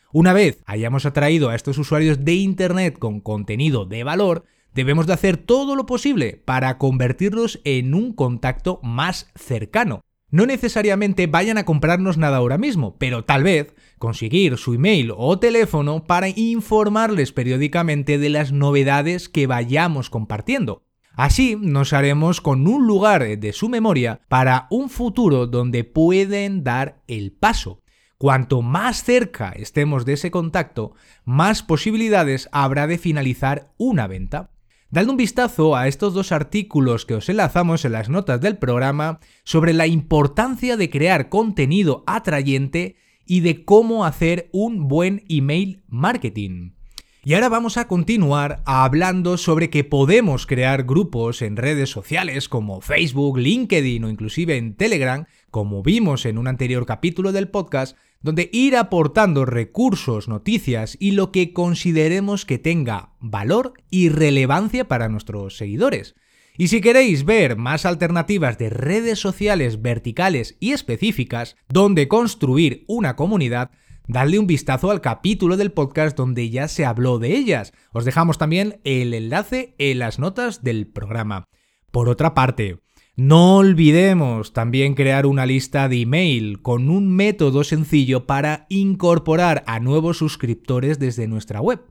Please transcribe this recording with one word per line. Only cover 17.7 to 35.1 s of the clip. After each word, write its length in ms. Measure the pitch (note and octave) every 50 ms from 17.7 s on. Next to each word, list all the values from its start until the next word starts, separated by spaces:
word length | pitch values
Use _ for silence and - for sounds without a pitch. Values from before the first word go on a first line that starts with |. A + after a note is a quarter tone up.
| D3 F3 E3+ E3 D3+ D3 C#3 D3 D3 C#3+
de 100 | C#3+ D3
las 220 | D3 D3+ D3+ C3
novedades 760 | C#3 C#3 C#3+ C#3+ C#3+ C#3 C3+ C3+ C#3 C#3+ D3 E3 F3 F3+ -
que 200 | - - D#3+ C#3
vayamos 640 | B2+ B2+ A#2+ A#2+ A#2+ C3 D3+ E3+ F3 D#3 C3+ A#2+ -
compartiendo. 720 | - A#2 A2 - G#2+ G#2+ - - C4 C#4 F#3 A2 F#2+ - _ _ _ _ _ _ _
Así 440 | - C#3 C#3 - - C4 B3 G#3+ G#3
nos 340 | G#3 F3 C#3+ C#3 C#3 - D3+
haremos 480 | C#3 C#3 C#3+ C#3+ D3 D#3 E3+ F3 -
con 260 | - D3+ C3+ C3 C#3
un 180 | F3+ B3 D4 B3+
lugar 540 | A3 G#3 F#3+ G3+ G#3+ G3+ D#3+ B2+ G#2+ G#2+ G#2
de 140 | G#2+ G#2 G2+
su 160 | - - -
memoria 520 | B3+ A#3 A3 A3 E3+ C3 A#2+ A2+ A2 - _ -
para 380 | - - C3 C3 B2+ B2+ - -
un 200 | G3+ B3 C#4 B3+
futuro 560 | - - B3 A#3 G3 B3 A#3 F3+ C#3+ B2+ B2
donde 360 | A#2+ A#2+ B2 B2 B2 A#2+ A#2+ A#2
pueden 800 | - - D#3 D#3+ E3+ F#3 F#3+ G3 G3 G3+ G3+ G3+ G3+ G3 F#3 C#3
dar 380 | B2+ A#2+ C3 C3+ C#3+ - _ _
el 240 | - A#2+ G#2+ G2+ G2
paso. 500 | - _ - A3 A3+ - - F#2+ F#2+ - _ _ _ _ _ _ _ -
Cuanto 420 | C3+ C#3 C3 C3 B2+ - C#3 B2
más 420 | A#2+ A#2+ C#3 F3+ G#3+ B3 A3 - -
cerca 460 | - A#3+ B3+ A#3 F3 - - A2 F#2
estemos 560 | - - G#2 - - D3 D3 D3+ C#3+ C3 A#2+
de 80 | C3+ C#3+
ese 160 | C#3 - F3
contacto, 640 | F3 F3+ E3 E3 D#3 F#3 D#3+ - - A#2 G#2+ - - _ _ _ _ _ _
más 380 | A#2 B2 C#3+ E3+ G3+ A3 - -
posibilidades 840 | - D#3+ D3 - G#3+ G#3+ A3 A3+ A3 G#3 F#3+ D#3+ C#3 C3+ C3 - -
habrá 340 | - C#3+ C#3 C3+ C3+ C#3+ D3
de 140 | D#3 F3 E3+
finalizar 760 | - E3+ D3+ D3 C3+ C3 B2 - C#3 C3+ C#3+ C#3 - _ _
una 280 | - A3 C4 A3+ D3 A2
venta. 460 | F#2+ F#2+ F#2 F#2+ - - D3+ F#3 - _ _ _ _ _ _ _ _
Dadle 200 | - E3 G3+ B3